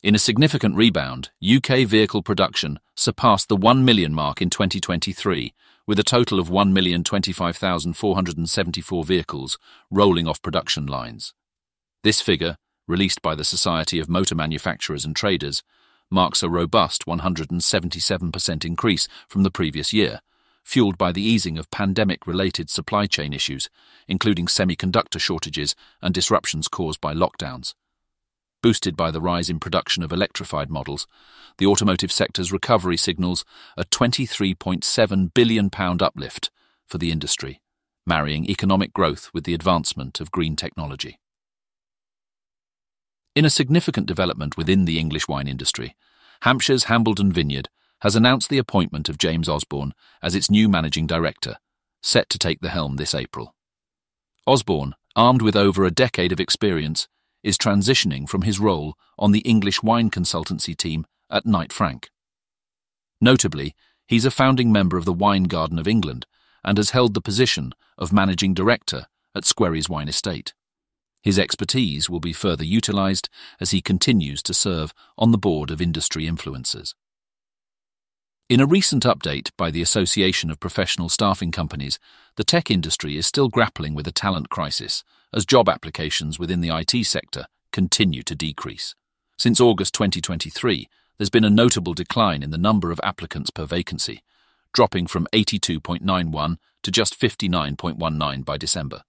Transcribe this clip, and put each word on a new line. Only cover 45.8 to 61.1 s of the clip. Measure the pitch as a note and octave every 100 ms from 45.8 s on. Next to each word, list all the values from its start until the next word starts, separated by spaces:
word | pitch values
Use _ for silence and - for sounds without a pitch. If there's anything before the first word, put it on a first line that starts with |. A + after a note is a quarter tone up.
| A#1+ _ _ _ _ _
Hampshire's | A#2 B2+ - B2+ -
Hambledon | A#2 A2+ G2+ G2
Vineyard | F2 D2 C2+ - _ _ _
has | G#2 G#2+
announced | A#2+ C3 -
the | C#3
appointment | A2+ G2+ F2 D2+ D#2
of | D2
James | E2+ E2 D#2+
Osborne | D2+ - C#2+ C#2 - _ _
as | F2 F#2
its | -
new | G#2 G#2+
managing | F2+ D#2+ D2+ D#2+
director, | E2 D#2+ - A#1+ - _ _ _ _
set | - B2 -
to | -
take | F2+ D#2+
the | E2+
helm | E2 D2 C2+
this | D2+ C#2+
April. | B1 - - _ _ _ _ _ _ _ _ _ -
Osborne, | C3+ - D#2+ C#2 - _ -
armed | A#2+ B2+
with | A2 G2+
over | G2+ F#2
a | F#2
decade | E2+ B2+ - F2+
of | F2+
experience, | F#2 - G#2 E2+ D2+ D#2 - _ _ _
is | G#2+ F#2+
transitioning | G#2+ G2+ - C3 G2 C2+ C#2+
from | F#2+
his | F#2+ G2
role | G#2 E2 D2+ - _ -
on | G#2
the | G#2
English | A#2+ A2 G2+ -
wine | A2 A#2 A2+
consultancy | - F2 E2+ E2 F2+ - D#2+
team | F2 D#2+ D#2